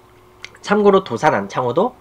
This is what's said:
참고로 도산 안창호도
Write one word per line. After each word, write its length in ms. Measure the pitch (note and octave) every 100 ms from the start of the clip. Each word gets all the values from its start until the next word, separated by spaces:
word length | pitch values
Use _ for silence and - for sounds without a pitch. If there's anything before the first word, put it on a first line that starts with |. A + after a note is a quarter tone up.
| _ _ - - - -
참고로 440 | - G3+ G3+ F#3+
도산 300 | - A2+ D3+
안창호도 600 | A2+ G2 C3+ B2 B2 B3 -